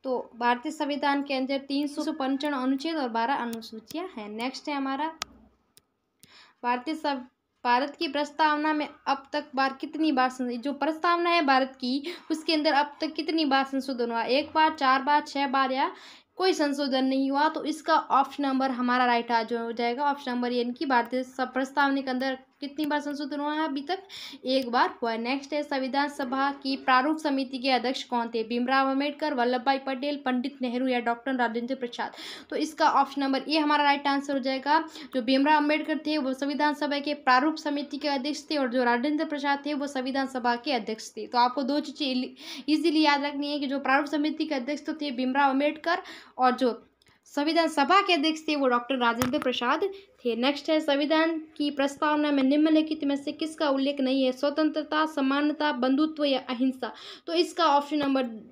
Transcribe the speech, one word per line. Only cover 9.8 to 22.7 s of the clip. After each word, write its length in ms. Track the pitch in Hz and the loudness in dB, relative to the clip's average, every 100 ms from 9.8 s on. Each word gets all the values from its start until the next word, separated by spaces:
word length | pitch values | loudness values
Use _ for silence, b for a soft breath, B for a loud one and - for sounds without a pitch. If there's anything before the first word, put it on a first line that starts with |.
कितनी 320 | 302 302 311 | -10 0 2
बार 180 | 262 254 | 4 2
संस-, 300 | 254 247 240 | 0 -6 -4
जो 120 | 262 | -6
प्रस्तावना 580 | 285 285 320 349 339 349 | -2 -2 0 2 2 2
है 120 | 339 | 2
भारत 300 | 285 262 262 - | 4 2 2 -4
की, 260 | 247 269 285 359 B | -4 -4 -6 -12 B
उसके 240 | 320 - | -6 0
अंदर 180 | 311 294 | 2 4
अब 240 | 277 285 - | 4 2 -2
तक 120 | - | -6
कितनी 320 | 311 320 320 | -4 -2 0
बार 200 | 302 269 | 2 2
संशोधन 460 | 269 269 254 247 233 | 2 -4 -4 -4 -2
हुआ? 120 | 233 | -2
एक 280 | 226 262 311 | 0 0 0
बार, 160 | 320 311 | 2 2
चार 320 | 311 262 262 | 4 2 2
बार, 180 | 262 294 | 4 2
छह 260 | 294 277 277 | 0 -4 0
बार 260 | 269 269 | 2 0
या 200 | 262 330 B B B B - | 0 -2 B B B B 0
कोई 160 | 370 | 0
संशोधन 520 | 339 294 277 285 262 | 2 0 0 0 2
नहीं 260 | 262 269 269 | 2 2 2
हुआ। 180 | 277 302 | 2 2
तो 160 | 311 | 0
इसका 320 | 277 311 - 320 | -4 -6 2 2
ऑप्शन 460 | - 254 285 - | 4 2 2 0
नंबर 280 | 285 262 269 | -2 0 0
हमारा 340 | 247 247 247 | 0 0 2
राइट 280 | 247 233 233 | 4 2 2
आ 100 | 233 | 0
जो 160 | 226 240 | 0 -4
हो 140 | 233 | -4
जाएगा, 320 | 226 240 240 | -2 -2 0
ऑप्शन 260 | 294 277 262 | 0 0 -2
नंबर 220 | 247 247 | -2 0
यानी 200 | 247 240 | 0 -2
कि 140 | 247 311 | -4 2
भारतीय 360 | 247 233 254 | 2 2 -4
स-, 140 | 254 - | -4 -4
प्रस्तावना 600 | 247 262 269 294 277 277 | -4 -2 -2 2 2 2
के 100 | 269 | -2
अंदर 280 | 254 262 262 - _ | -2 -2 -4 -10 _
कितनी 260 | 285 | -12